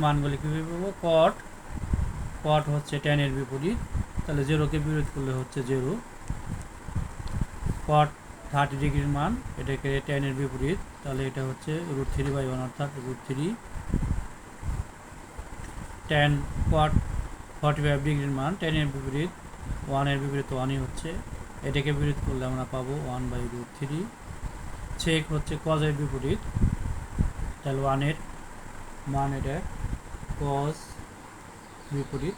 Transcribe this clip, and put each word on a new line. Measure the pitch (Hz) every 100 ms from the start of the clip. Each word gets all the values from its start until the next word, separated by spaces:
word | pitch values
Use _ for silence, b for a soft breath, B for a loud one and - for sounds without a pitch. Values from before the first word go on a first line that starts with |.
মানগুলি | 151 147 143 139
কীভাবে | 151 156 160
পাবো? | 170 196 196
কট, | 170 160 170 208 - - - - - - - - - -
কট | 151 151 147
হচ্ছে | 147 147 143
ট্যানের | 151 147 143 131
বিপরীত, | 127 135 160 233 - - - -
তাহলে | - 143 135
জিরোকে | 156 147 156
বিপরীত | 151 156 143
করলে | - 135 131
হচ্ছে | 127 - 123
জিরো। | 135 127 220 - - - - - - - - - - - - - - - - - - -
কট | 151 147 - - - -
থার্টি | 143 143 139
ডিগ্রির | 143 143 143 143
মান, | 160 240 - -
এটাকে | 131 135 139 139 135
ট্যানের | 143 139 131
বিপরীত, | 139 131 135 190 - -
তাহলে | 143 131 135
এটা | 131 131
হচ্ছে | 131 - 156 170
root | 139 135
three | - 139 139
by | 131
one, | 127 127
অর্থাৎ | - 143 143
root | 123 127 -
three। | 135 160 233 - - - - - - - - - - - - - - - - - - - - - - - - -
ট্যান | 151 147 143 143 - -
কট | 160 151 - - - - - - -
ফর্টি | 147 147
ফাইভ | 147 143 143
ডিগ্রির | 143 139 135
মান, | 139 196
ট্যানের | 165 156 147
বিপরীত, | 139 135 139 175 - - - - - -
ওয়ানের | 135 139 139
বিপরীত | 139 139 135 131
ওয়ানই | 131 135
হচ্ছে, | 131 - 160 180 - - - - 139
এটাকে | 143 143 143
বিপরীত | 143 143 -
করলে | 131 127
আমরা | 127 127
পাবো | 131 127 143 135
one | 127 127
by | 123 123
root | 120 120 -
three। | 139 151 226 - - - - - - - - -
sec | 170 160 156
হচ্ছে | 151 143 156 160
কজের | 156 151 143
বিপরীত, | 147 135 131 - - - - - - - - - - - - -
তাহলে | 143 135
ওয়ানের | 139 135 143 160 - - - - - - - - -
মান | 135 139 135
এটা | 135 147 - - - - - - - -
কজ | 143 139 143 156 - - - - - - - - - - -
বিপরীত, | 143 135 139 147